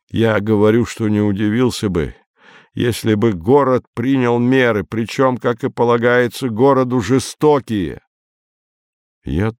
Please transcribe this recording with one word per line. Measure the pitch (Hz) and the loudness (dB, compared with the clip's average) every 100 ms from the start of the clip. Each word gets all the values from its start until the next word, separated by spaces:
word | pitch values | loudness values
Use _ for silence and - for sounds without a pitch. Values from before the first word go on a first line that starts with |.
| _ | _
Я | 101 113 107 | -2 0 0
говорю, | 104 104 107 117 110 | 0 2 4 2 0
что | - 107 | -4 -2
не | 104 | 0
удивился | 104 98 104 113 123 - 104 | 0 0 -2 0 0 -2 -2
бы, | 87 69 - _ _ _ - _ | -2 -4 -8 _ _ _ -20 _
если | 113 120 107 113 | -4 -4 -2 0
бы | 107 117 | 2 0
город | 90 90 143 131 123 - | 0 2 2 4 0 -2
принял | - 127 135 120 120 | -6 -2 0 0 0
меры, | 123 131 123 104 | 2 2 2 0
причем, | 90 110 110 - 135 127 | -4 -6 -6 -2 0 0
как | 127 117 | -4 -4
и | 135 | -6
полагается, | - 120 120 120 123 120 - 131 | -2 0 2 2 2 0 -4 -6
городу | 107 139 131 127 127 | 0 2 2 0 -2
жестокие». | 98 131 - - 151 143 - 107 78 60 _ _ _ _ _ _ _ _ _ _ _ _ | 0 -2 -2 0 2 2 -2 -4 -4 -8 _ _ _ _ _ _ _ _ _ _ _ _
«Я | 60 76 110 117 | -6 -4 -4 -6